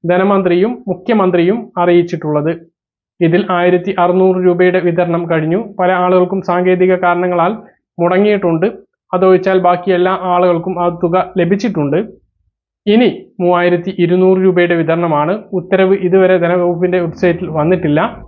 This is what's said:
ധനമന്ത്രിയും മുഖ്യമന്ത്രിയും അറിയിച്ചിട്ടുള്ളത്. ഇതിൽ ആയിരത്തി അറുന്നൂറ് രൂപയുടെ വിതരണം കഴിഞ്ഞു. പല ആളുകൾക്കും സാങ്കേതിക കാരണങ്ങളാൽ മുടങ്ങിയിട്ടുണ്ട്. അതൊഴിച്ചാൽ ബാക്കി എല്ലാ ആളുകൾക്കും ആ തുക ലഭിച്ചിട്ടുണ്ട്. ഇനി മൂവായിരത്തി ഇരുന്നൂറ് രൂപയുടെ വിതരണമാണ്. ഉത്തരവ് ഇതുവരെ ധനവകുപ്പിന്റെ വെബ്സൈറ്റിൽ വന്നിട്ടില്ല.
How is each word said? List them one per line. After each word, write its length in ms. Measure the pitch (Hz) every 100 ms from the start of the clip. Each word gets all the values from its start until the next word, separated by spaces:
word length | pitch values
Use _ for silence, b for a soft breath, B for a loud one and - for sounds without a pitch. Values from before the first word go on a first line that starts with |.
| 170
ധനമന്ത്രിയും 600 | 180 190 196 185 175 214 247 -
മുഖ്യമന്ത്രിയും 680 | 180 - 220 185 175 170 233 - -
അറിയിച്ചിട്ടുള്ളത്. 680 | 175 175 175 160 151 151 151 170 165 _ _ _ _ _
ഇതിൽ 220 | 170 175 175 180
ആയിരത്തി 340 | 180 180 175 180
അറുന്നൂറ് 360 | 175 180 185 185 180
രൂപയുടെ 340 | 175 185 180
വിതരണം 440 | 180 170 175 170 170
കഴിഞ്ഞു. 280 | 165 156 180 226 -
പല 100 | 180 185
ആളുകൾക്കും 360 | 180 180 180 196 -
സാങ്കേതിക 440 | 175 180 180 180 180
കാരണങ്ങളാൽ 480 | 180 175 180 175 170 220 B B _ -
മുടങ്ങിയിട്ടുണ്ട്. 680 | 170 185 208 202 180 165 190 - - _ _ 185
അതൊഴിച്ചാൽ 420 | 185 180 185 190 180
ബാക്കി 220 | 175 185 180
എല്ലാ 160 | 180 185 185
ആളുകൾക്കും 420 | 180 180 170 175 175
ആ 40 | 175 170
തുക 120 | 175 185 - 190
ലഭിച്ചിട്ടുണ്ട്. 640 | 170 202 240 165 143 151 220 - _ _ _ _ _ _ -
ഇനി 240 | 214 233 - - -
മൂവായിരത്തി 500 | 175 175 175 175 175 185
ഇരുന്നൂറ് 400 | 170 180 185 185 185
രൂപയുടെ 300 | 180 175 170
വിതരണമാണ്. 520 | 160 165 170 147 151 208 - 185
ഉത്തരവ് 360 | 170 185 190 196 185
ഇതുവരെ 280 | 190 185 185
ധനവകുപ്പിന്റെ 560 | 170 180 175 170 180 180 170
വെബ്സൈറ്റിൽ 420 | 170 180 170 180 156
വന്നിട്ടില്ല. 420 | 151 180 151 147 220 -